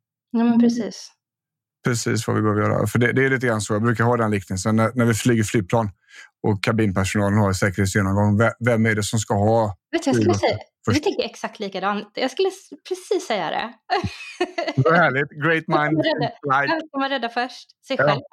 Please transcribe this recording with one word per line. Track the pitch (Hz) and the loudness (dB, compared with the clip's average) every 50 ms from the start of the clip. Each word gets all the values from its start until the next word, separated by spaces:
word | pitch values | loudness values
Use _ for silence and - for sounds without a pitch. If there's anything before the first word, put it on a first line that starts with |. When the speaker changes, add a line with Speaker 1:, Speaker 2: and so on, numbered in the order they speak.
| _ _ _ _ _ _ | _ _ _ _ _ _
Speaker 1:
Ja, | - 226 233 | -2 0 2
men | 233 233 226 | 2 4 4
precis. | 240 233 233 233 214 185 180 - - - _ _ _ _ _ _ _ _ _ _ _ _ _ _ _ | 4 4 2 0 -6 -8 -10 -12 -18 -20 _ _ _ _ _ _ _ _ _ _ _ _ _ _ _
Speaker 2:
Precis | 131 123 117 - 117 113 107 - | -2 -2 -2 -2 -2 -2 -2 -2
vad | - 110 | -2 -2
vi | 107 | 0
behöver | 107 107 104 107 | 0 0 2 2
göra. | 107 107 104 92 107 | 0 0 0 0 0
För | 110 - 113 | 0 2 2
det, | 120 120 | 2 2
det | 107 131 135 | 2 2 2
är | 135 | 2
lite | 135 123 127 | 0 0 0
grann | 123 113 110 | 0 0 -2
så. | 101 - 110 | -2 -2 -2
Jag | 104 | 0
brukar | 110 120 113 104 113 | 0 0 0 2 2
ha | 120 120 | 2 2
den | 117 113 107 | 2 0 0
liknelsen. | 104 101 - - 98 90 - 110 110 | 0 -2 -4 -4 -6 -4 -2 0 2
När, | 110 110 107 101 | 2 2 2 2
när | 123 117 | 0 2
vi | 117 113 | 2 2
flyger | 107 - 127 120 113 110 | 2 2 2 2 2 0
flygplan | - - 120 92 - - 117 113 98 - _ _ _ - - - - _ _ | 0 0 -2 0 0 0 0 0 -2 -6 _ _ _ -20 -20 -20 -20 _ _
och | - 117 104 98 | -2 -2 -2 0
kabinpersonalen | - 120 113 107 110 107 92 101 92 92 - 104 104 101 101 110 | 0 0 2 2 2 2 2 0 -2 0 0 0 0 2 2 2
har | 104 98 | 2 2
säkerhetsgenomgång, | 92 - - 101 90 - 101 95 - 107 98 95 98 101 104 104 104 101 | 2 0 -2 -2 0 0 -2 0 0 0 0 2 2 2 2 2 4 4
ve-, | 117 113 - - | 2 2 0 0
vem | 113 123 120 110 113 | 0 0 2 2 2
är | 113 107 | 2 2
det | 107 | 0
som | 104 - - 113 | -2 -2 -2 -4
ska | 101 - 117 | -2 -2 -2
ha | 101 101 107 113 117 110 107 98 - _ _ | 0 2 2 2 2 2 0 -4 -10 _ _
Speaker 1:
Vet | - 339 | -6 -2
du, | - 285 | 0 0
jag | - | 2
skulle | 120 - - - | 2 2 2 2
Speaker 2:
flyget | - | 2
Speaker 1:
säga, | - 247 202 - - _ _ _ _ | 0 0 -2 -2 -8 _ _ _ _
Speaker 2:
först? | 220 214 | 0 0
Speaker 1:
vi | 302 | 2
tänker | 294 403 269 - - | 0 0 -2 -2 -4
exakt | 220 - - - 208 - - | -6 -8 -10 -12 -12 -8 -8
likadant. | 202 190 190 185 180 202 208 202 208 - _ | -10 -8 -6 -4 -2 -2 -2 -4 -6 -10 _
Jag | - 247 262 | -4 -4 -4
skulle | - - 381 381 | 0 0 0 -2
s-, | 370 - - - 285 - _ - | -2 -6 -16 -20 -20 -20 _ -10
precis | 370 370 - - 415 359 - | -10 -10 -4 -4 -4 -4 -2
säga | - 226 196 165 156 | -2 -4 -2 -2 -4
det. | - - - 233 247 _ _ - 359 403 - - - - - - - - 359 359 - - 339 311 - | -4 -4 -6 -6 -10 _ _ -4 -4 -2 -2 -4 -8 -10 -16 -18 -6 -6 -6 -4 -4 -6 -6 -4 -2
<laughs> | - 131 | 2 2
Speaker 2:
Vad | 160 165 | 4 4
härligt. | 175 165 147 127 135 147 - | 4 4 4 2 0 -4 -4
Great | - 151 139 160 165 160 160 | -6 -4 0 0 0 0 0
Speaker 1:
Jag | |
kommer | - 160 151 151 151 | 0 0 0 2 2
Speaker 2:
minds | 156 151 - | 0 0 0
Speaker 1:
rädda, | 320 302 240 240 - | 0 0 0 -2 -4
Speaker 2:
think | - - - 143 - | -4 -8 -2 0 2
alike. | - 277 285 330 | 2 2 2 -2
Speaker 1:
jag | 320 320 320 | -4 -4 -6
kommer | - 269 269 269 | -4 -4 -2 -2
rädda | 277 269 247 240 | -2 -4 -4 -4
först | - 247 240 254 - - - _ _ _ _ | -4 -4 -6 -6 -8 -16 -20 _ _ _ _
sig | - 269 - | -6 -2 0
Speaker 2:
Ja. | - | 2
Speaker 1:
själv. | 151 143 135 - - | 2 2 0 -4 -6